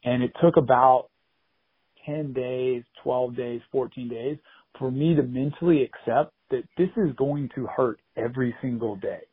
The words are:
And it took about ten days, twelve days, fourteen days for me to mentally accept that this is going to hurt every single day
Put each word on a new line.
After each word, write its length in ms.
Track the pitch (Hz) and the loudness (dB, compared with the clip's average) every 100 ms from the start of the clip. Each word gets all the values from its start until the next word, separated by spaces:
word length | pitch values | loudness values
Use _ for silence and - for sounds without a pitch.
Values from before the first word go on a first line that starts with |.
And 180 | 123 123 | 0 0
it 100 | 123 - | -2 2
took 160 | 170 165 | 4 4
about 520 | 127 123 131 127 - _ _ _ _ _ _ _ _ _ - | 4 6 8 6 2 _ _ _ _ _ _ _ _ _ -10
ten 280 | 151 147 | -8 -6
days, 500 | 131 127 127 127 123 120 - | -6 -4 -4 -2 -2 -6 -10
twelve 320 | - 127 127 123 | -2 -2 -2 -4
days, 260 | 120 120 - | -6 -8 -4
fourteen 360 | 135 123 - 120 | -4 -2 -6 -8
days 300 | 113 120 147 _ - _ - | -6 -6 -8 _ -20 _ -8
for 140 | 131 | -4
me 240 | 127 156 156 | 0 2 4
to 80 | |
mentally 580 | 131 127 139 - 175 156 | 2 -2 -4 -2 2 2
accept 500 | 123 - - 117 151 _ _ | 2 -4 -2 0 0 _ _
that 120 | 127 - - | -6 -6 -2
this 120 | 185 233 | -2 2
is 180 | 180 120 | -2 0
going 340 | 139 147 135 - | -2 -2 -4 -6
to 100 | 117 | -8
hurt 340 | - 127 110 _ - | -2 -2 -2 _ -6
every 380 | 113 127 127 113 | -6 -2 -2 -2
single 340 | 131 120 113 101 | -6 -4 -4 -6
day 240 | 98 87 - | -8 -10 -14